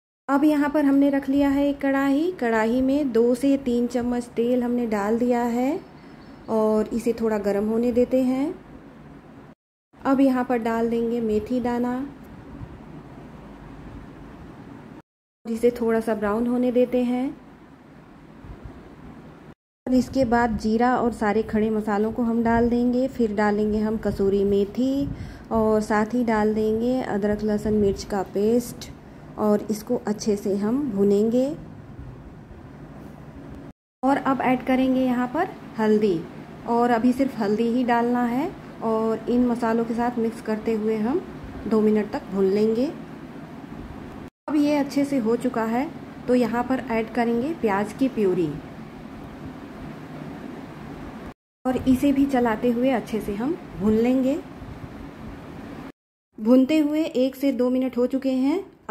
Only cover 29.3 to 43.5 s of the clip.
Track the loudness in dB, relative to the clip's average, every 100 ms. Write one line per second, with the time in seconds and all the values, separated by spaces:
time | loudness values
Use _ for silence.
29.3 | -2 2 2 0 -6 -2 -4 -2 -2 0
30.3 | 0 0 -2 0 0 -2 2 4 4 4
31.3 | 2 0 -4 -12 -18 -18 -16 -16 -16 -18
32.3 | -18 -18 -18 -18 -18 -18 -18 -18 -18 -18
33.3 | -16 -16 -14 -16 -20 _ _ 0 2 2
34.3 | 0 2 0 2 2 2 2 2 0 0
35.3 | -2 -4 -6 -12 -2 4 4 4 2 -4
36.3 | -14 -16 -12 -2 2 4 4 4 2 0
37.3 | 0 0 2 2 2 2 2 2 2 0
38.3 | 0 -2 -6 -14 -6 -2 0 0 -2 0
39.3 | 2 2 2 0 0 0 0 -2 0 -2
40.3 | -2 -4 -2 0 0 0 0 0 -2 -4
41.3 | -12 -12 -10 0 4 6 4 2 -4 -4
42.3 | 0 2 4 4 2 0 -4 -12 -14 -16
43.3 | -16 -16